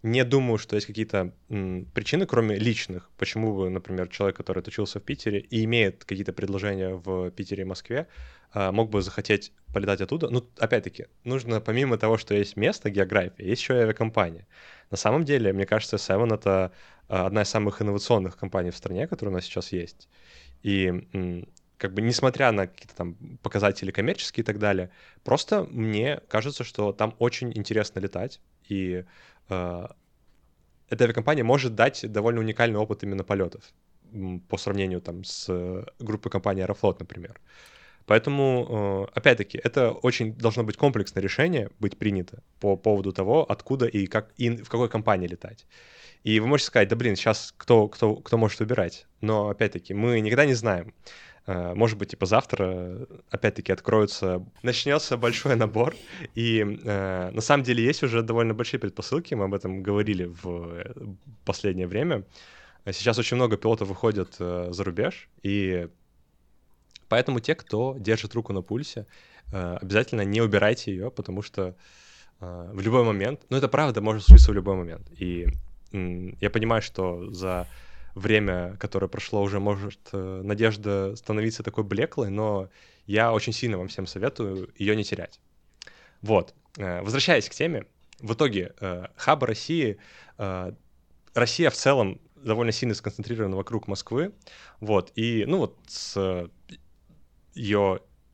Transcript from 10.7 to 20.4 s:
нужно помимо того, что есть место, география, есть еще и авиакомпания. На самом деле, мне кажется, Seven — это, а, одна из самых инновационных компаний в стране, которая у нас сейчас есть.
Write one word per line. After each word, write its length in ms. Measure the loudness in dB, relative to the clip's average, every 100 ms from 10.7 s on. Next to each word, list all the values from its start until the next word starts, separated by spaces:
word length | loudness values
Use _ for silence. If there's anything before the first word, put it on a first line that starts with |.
| 0 -2 -14 -18 _
нужно 360 | -4 -4 0 -2
помимо 380 | 0 0 2 2
того, 200 | 2 2
что 160 | 2
есть 220 | 0 0 0
место, 340 | 0 0 -2
география, 540 | 0 2 2 0 -6 -4
есть 120 | -2
еще 140 | 2 4
и 40 |
авиакомпания. 680 | 4 2 0 2 0 -2 -18 -20 -20 -20 _
На 60 | -2
самом 260 | 2 2
деле, 280 | 2 2 2
мне 140 | 2 2
кажется, 300 | 0 0 -4
Seven — 380 | 0 2 2
это, 380 | 2 2 2 2 -6 -20 -20 -4
а, 180 | -2 0
одна 160 | 2
из 60 | 0
самых 320 | 0 0 -2
инновационных 540 | -2 -2 2 2 2 -6
компаний 320 | -4 -2 -4
в 60 | -6
стране, 300 | -6 -6 -4
которая 240 | -4 -4
у 40 | -4
нас 80 |
сейчас 280 | -6 -8 -6
есть. 360 | -6 -8 -14 -20 _ -20 -20